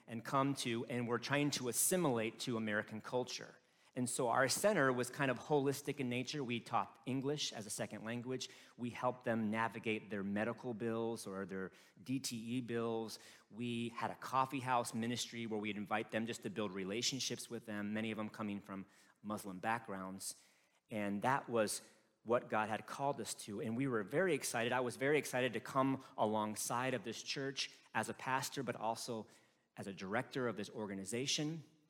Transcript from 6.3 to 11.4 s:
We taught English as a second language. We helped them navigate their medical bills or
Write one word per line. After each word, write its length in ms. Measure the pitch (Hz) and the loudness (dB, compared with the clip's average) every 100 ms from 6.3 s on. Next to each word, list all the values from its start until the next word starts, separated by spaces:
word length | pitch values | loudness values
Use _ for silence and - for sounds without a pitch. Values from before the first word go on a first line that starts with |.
| 151 | -2
We 160 | 120 117 | -2 -2
taught 320 | - 113 95 - - | 0 0 0 -4 -2
English 480 | 135 131 147 - - | 0 0 0 -2 -4
as 80 | |
a 60 | 107 | -6
second 340 | - 110 107 | -4 -4 -6
language. 460 | 107 120 120 127 - - - - | -4 -4 -4 -4 -6 -12 -20 -6
We 140 | 120 | -6
helped 340 | 113 127 120 | 0 0 0
them 260 | 123 113 107 | 2 2 2
navigate 600 | 110 113 110 113 107 107 | 2 0 0 -2 -2 -2
their 120 | 104 | -4
medical 520 | 98 101 110 117 127 | 0 2 0 -2 -4
bills 520 | 107 117 113 113 117 104 | -2 -2 0 0 -2 -6
or 200 | 95 | -6